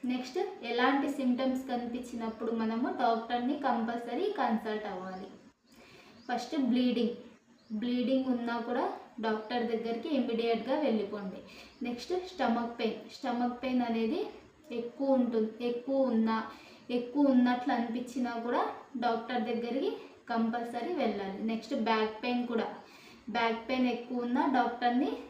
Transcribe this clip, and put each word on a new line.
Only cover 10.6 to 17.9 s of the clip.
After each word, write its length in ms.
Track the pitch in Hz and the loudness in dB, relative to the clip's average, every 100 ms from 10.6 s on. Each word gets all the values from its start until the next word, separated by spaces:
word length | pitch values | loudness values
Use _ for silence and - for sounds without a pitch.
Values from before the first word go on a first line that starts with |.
| 240 302 277 | 0 0 2
వెళ్ళిపోండి. 560 | 220 196 208 190 185 - - - - 240 | 2 0 -4 -8 -10 -14 -20 -20 -8 -6
నెక్స్ట్, 260 | 240 - 359 - | -6 -4 -4 -4
స్టమక్ 480 | - 240 233 233 - | -2 2 2 0 -2
పెయిన్. 240 | 220 - - - | -2 -2 -10 -8
స్టమక్ 420 | 262 240 240 233 | -2 0 0 0
పెయిన్ 200 | 262 254 233 | 0 2 2
అనేది 320 | 226 226 339 427 - - - - 233 | 2 2 0 -2 -8 -20 -20 -8 -6
ఎక్కువ 400 | 233 - 269 262 | -6 -2 2 4
ఉంటుంది, 320 | 226 220 214 - 240 | 4 2 0 -2 -4
ఎక్కువ 260 | 240 - 269 262 | -4 0 2 4
ఉన్నా, 240 | 226 220 220 226 - - - - 247 | 4 4 2 -2 -12 -20 -20 -4 -4
ఎక్కువ 340 | - 285 285 247 | -2 4 6 8
ఉన్నట్లు 360 | 247 247 285 233 | 6 4 2 0
అనిపించినా 560 | 233 | 0